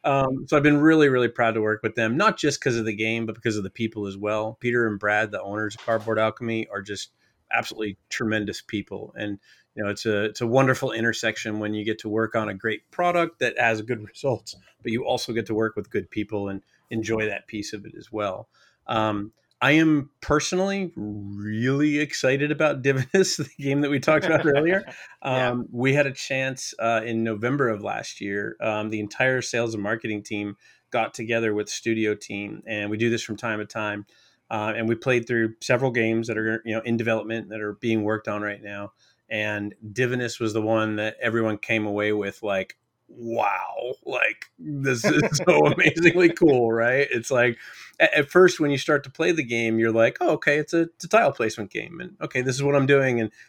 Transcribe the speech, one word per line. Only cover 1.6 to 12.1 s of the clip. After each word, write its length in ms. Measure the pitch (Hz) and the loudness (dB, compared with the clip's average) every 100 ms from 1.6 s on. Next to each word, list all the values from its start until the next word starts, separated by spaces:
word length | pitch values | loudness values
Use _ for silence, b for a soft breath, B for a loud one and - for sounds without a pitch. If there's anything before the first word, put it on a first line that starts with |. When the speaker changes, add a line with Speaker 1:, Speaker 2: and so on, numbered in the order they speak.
Speaker 1:
work 200 | 107 107 | 0 0
with 120 | 110 117 | -2 0
them, 200 | 113 131 | 0 4
not 220 | 208 - | 2 2
just 240 | 151 139 | -2 0
'cause 160 | 139 117 | -2 0
of 80 | 110 | -2
the 100 | 104 | -2
game, 300 | 110 113 113 | -2 -2 -4
but 100 | 110 | -2
because 220 | 120 107 | -2 -2
of 60 | |
the 60 | 95 | -4
people 380 | - 113 110 101 | -4 -4 -4 -8
as 80 | 98 | -4
well. 420 | 107 107 110 110 | -2 -2 -4 -4
Peter 260 | 123 120 113 | -2 0 0
and 100 | 101 | 0
Brad, 340 | 104 104 107 | 0 0 0
the 100 | 101 | -4
owners 340 | 98 104 107 104 | -6 -6 -6 -6
of 100 | - | -2
Cardboard 320 | 113 107 110 | -2 0 0
Alchemy, 500 | 110 107 117 113 110 | 0 -2 -4 -4 -4
are 100 | 101 | -8
just 300 | 98 101 - _ _ _ _ | -8 -10 -12 _ _ _ _
absolutely 460 | 120 110 - 107 101 _ | -4 -4 -6 -8 -8 _
tremendous 540 | - 113 107 101 - | -4 -2 -2 -4 -8
people. 520 | - 104 - 98 - 113 | -8 -8 -6 -12 -12 -10
And, 220 | 104 101 b b b - | -8 -8 b b b -6
you 80 | |
know, 60 | 104 | -6
it's 160 | 101 113 | -2 -2
a, 180 | 104 107 | 0 -2
it's 140 | - | -4
a 80 | 120 | 2
wonderful 460 | 127 131 123 131 | 4 4 2 -2
intersection 680 | 113 113 107 113 - 113 107 | 0 -2 0 -4 -4 -6 -4
when 140 | 107 | -4
you 100 | 107 | -4
get 160 | 104 107 | -4 -4
to 80 | |
work 240 | 110 | -4